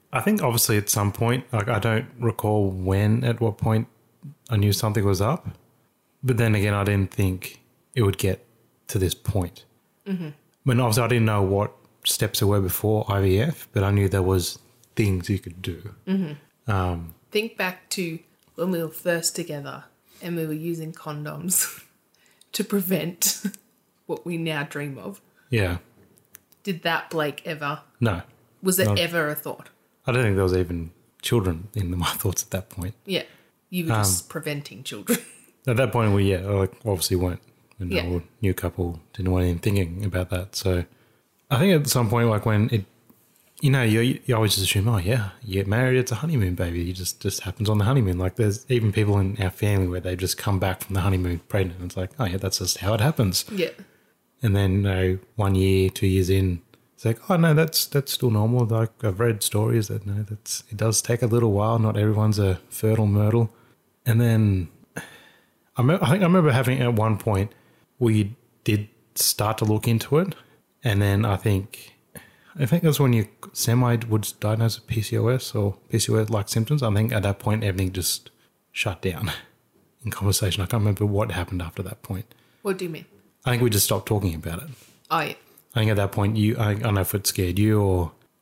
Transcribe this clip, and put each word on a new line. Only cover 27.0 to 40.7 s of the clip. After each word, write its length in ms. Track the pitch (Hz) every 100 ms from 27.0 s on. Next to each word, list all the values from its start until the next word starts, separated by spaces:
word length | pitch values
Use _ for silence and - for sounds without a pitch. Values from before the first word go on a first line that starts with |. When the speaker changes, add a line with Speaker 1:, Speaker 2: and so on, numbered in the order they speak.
| -
Speaker 2:
Blake 320 | 165 147 139 -
ever? 360 | 151 147 147 - -
Speaker 1:
No. 220 | 117 87 - _ _ _
Speaker 2:
Was 160 | 185 185
it 60 | 185
Speaker 1:
Not 120 | 196
Speaker 2:
ever 300 | 170 170 151
a 60 | 151
thought? 340 | 151 - - _ _ _ -
Speaker 1:
I 40 |
don't 120 | 117
think 120 | 117 98
there 80 |
was 120 | 92 92
even 340 | 85 87 82 - _ _
children 460 | - 120 92 82 101 110
in 200 | 87 87
my 100 | 85
<laughs> 80 |
thoughts 280 | - 101 90
at 60 | -
that 200 | 95 -
point. 260 | - 87 - -
Speaker 2:
Yeah. 180 | 180 - - _ _ _
You 140 | 180 165
were 60 |
just 320 | 113 98 92 -
Speaker 1:
Um, 40 |
Speaker 2:
preventing 540 | 165 151 143 143 101
children. 360 | 135 110 98 240 - -
<laughs> 240 | _ _ -
Speaker 1:
At 100 | 117
that 140 | 127
point, 220 | 120 110
we, 180 | 101 98
yeah, 100 | 92
like, 320 | 95 98 95 - 110
obviously 300 | 92 - 92
weren't. 240 | 90 87 _ _ _ -
And 120 | 90
Speaker 2:
Yeah. 140 | 95 87
Speaker 1:
we 60 |
were 40 | 87
a 40 | 82 _
new 120 | 98
couple, 460 | 92 90 - 87 82 -
didn't 180 | - 92
want 120 | 92
anyone 160 | 90 85
thinking 460 | 110 101 87 87 101
about 240 | 90 92
that. 260 | 90 92 -
So 300 | 95